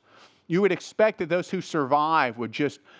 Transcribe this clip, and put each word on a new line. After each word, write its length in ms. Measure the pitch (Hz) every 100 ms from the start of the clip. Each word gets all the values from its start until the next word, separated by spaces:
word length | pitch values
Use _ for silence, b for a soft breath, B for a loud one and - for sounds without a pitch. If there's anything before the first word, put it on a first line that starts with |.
| b b b b b
you 140 | 185
would 120 | 196
expect 440 | 170 - - 214 -
that 140 | 160
those 180 | 175 165
who 140 | 185
survive 760 | - 165 131 147 156 160 127 113
would 160 | 113
just 280 | 110 143 - B